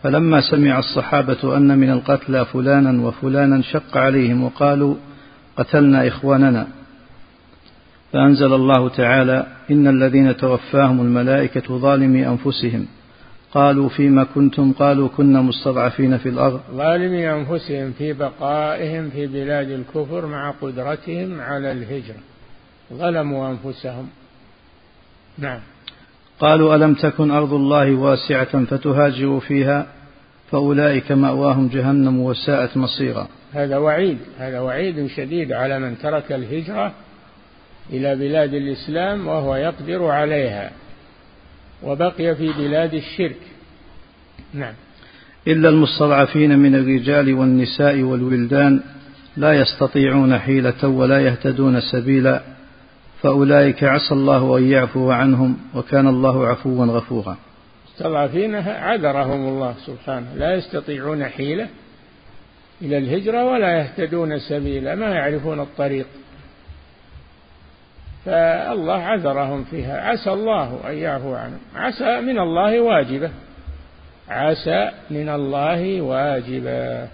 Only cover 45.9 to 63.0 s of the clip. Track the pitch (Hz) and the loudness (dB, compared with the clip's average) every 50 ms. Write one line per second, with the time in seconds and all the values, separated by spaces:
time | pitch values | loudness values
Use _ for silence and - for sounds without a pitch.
45.9 | - - 151 147 143 139 139 131 - 151 151 151 143 139 143 139 135 135 131 131 | 2 0 2 4 4 4 4 2 4 2 4 6 6 6 6 6 6 4 2 2
46.9 | 135 127 120 139 143 147 139 135 135 131 131 131 127 127 127 123 - - 147 143 | 0 0 0 2 2 2 2 2 2 2 2 4 4 2 2 0 0 2 2 2
47.9 | 139 139 131 127 131 123 127 127 131 123 120 117 139 139 143 139 139 135 - - | 2 2 0 0 0 -2 0 0 0 0 0 2 2 4 4 4 4 2 0 -6
48.9 | - - - - - - - - - 143 143 156 151 143 131 - - - 139 131 | -20 -20 -20 -20 -20 -20 -20 -16 -6 0 2 4 4 4 2 0 0 -2 -4 0
49.9 | - 147 135 135 131 139 135 131 127 107 95 135 135 135 127 123 120 - 143 139 | 2 0 2 2 4 4 4 4 2 2 0 0 0 2 0 0 -2 0 0 0
50.9 | 131 131 131 127 139 139 139 131 123 - - 135 131 131 135 135 127 120 - - | 2 2 2 2 4 4 4 2 0 0 -2 -2 0 2 2 2 2 2 0 -2
51.9 | - 127 117 131 135 135 127 131 131 131 - - - - - - - - - - | -4 -4 0 2 2 4 4 2 0 0 -6 -12 -20 -20 -20 -20 -20 -20 -20 -20
52.9 | _ _ _ - - - - 143 135 139 139 139 143 143 143 139 131 - 143 139 | _ _ _ -20 -12 -2 0 2 2 4 4 6 6 6 6 4 2 2 0 2
53.9 | 135 147 - - 151 135 135 139 139 127 131 131 127 127 127 131 139 131 127 123 | 2 0 0 0 0 0 2 2 2 2 2 2 2 2 4 4 4 2 2 0
54.9 | - 131 131 127 127 120 131 135 131 123 131 127 123 - - - - 123 123 - | -2 -2 0 0 2 2 2 2 4 4 2 0 0 -4 -8 -10 -10 -10 -6 0
55.9 | 143 139 135 135 131 127 131 131 127 135 127 117 123 - - 135 127 123 123 117 | 2 2 4 4 2 2 2 2 2 2 0 0 -2 -2 -2 -4 0 0 0 2
56.9 | 117 117 113 - 127 113 98 95 92 - - - - - - - _ - - - | 0 -2 -2 -4 -6 -6 -6 -8 -12 -12 -16 -20 -20 -20 -20 -20 _ -20 -20 -20
57.9 | _ - 165 160 156 147 147 131 135 175 202 220 214 208 170 196 214 - 165 185 | _ -8 -6 -4 -2 -2 -2 0 -2 -2 -2 -2 -4 -4 -6 -6 -8 -6 -4 -4
58.9 | 233 214 151 143 135 139 135 131 143 139 135 131 135 135 131 123 120 - - - | -2 0 0 0 0 0 -2 -2 -2 -4 -4 -4 -4 -4 -4 -6 -6 -10 -14 -16
59.9 | 131 120 - 143 135 123 120 123 139 139 143 165 185 180 - - - 156 143 - | -16 -14 -10 -10 -8 -8 -10 -10 -8 -4 -2 -2 -2 -4 -6 -8 -10 -8 -8 -8
60.9 | 147 135 135 147 156 147 139 127 - - 135 143 160 196 240 - - - - - | -10 -8 -6 -6 -6 -6 -6 -8 -8 -8 -6 -6 -4 -6 -8 -10 -14 -20 -20 -20
61.9 | - - - - - - _ - - - - _ _ _ _ _ _ _ 180 143 | -20 -20 -20 -20 -20 -20 _ -20 -20 -20 -20 _ _ _ _ _ _ _ -6 -4
62.9 | 143 143 | -4 -2